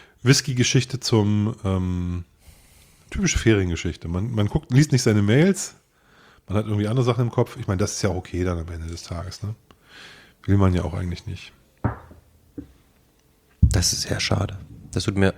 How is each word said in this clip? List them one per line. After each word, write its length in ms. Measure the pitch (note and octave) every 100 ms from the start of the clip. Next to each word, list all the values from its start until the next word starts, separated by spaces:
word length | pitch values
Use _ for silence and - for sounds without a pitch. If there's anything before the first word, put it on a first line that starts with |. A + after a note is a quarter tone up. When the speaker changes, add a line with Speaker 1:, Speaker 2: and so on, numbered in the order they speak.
| - _
Speaker 1:
Whisky-Geschichte 760 | A#2+ - - B2 A#2+ C3+ B2+ A#2+
zum, 560 | - A2 G#2 G#2 G#2 G#2
ähm, 600 | G2 F#2+ F#2 F2+ F2+ F2 E2+ _ - - _ _ _ _ -
typische 300 | - F#3+ -
Feriengeschichte. 680 | A#2 G#2 F#2 E2 E2+ - E2
Man, 240 | F2+ A2+
man 160 | A2+ G#2
guckt, 240 | D#3+ -
liest 180 | B2+ D3
nicht 120 | B2+
seine 200 | B2 G#2
Mails, 540 | G2+ B2 F3+ G3 - - _ _ _ _ _ _ -
man 100 | G2
hat 80 | G#2+
irgendwie 220 | G#2 G#2
andere 160 | B2
Sachen 180 | B2 A#2+
im 80 | A#2+
Kopf. 260 | - A#2+ -
Ich 120 | A2+
meine, 100 | F#2+
das 140 | G#2
ist 100 | -
ja 80 | G2+
auch 60 | F#2
okay 260 | - F2
dann 160 | F2+ E2+
am 100 | D#2+
Ende 200 | E2+ E2
des 160 | E2+
Tages, 400 | - E2+ F2+ -
ne? 100 | G#2 A2 _ _ _ - - - - _
Will 140 | - G2
man 180 | F#2+
ja 80 | F2+
auch 120 | E2+
eigentlich 320 | F#2 F2+ F2 -
nicht. 260 | F#2 - - _ _ - - - - _ _ _ - - _ _ _ _ _ _ _ _ _
Speaker 2:
Das 300 | - - F2
ist 100 | -
sehr 160 | - -
schade. 400 | - G2 G2 - - - -
Das 140 | -
tut 120 | - G2
mir 180 | F#2+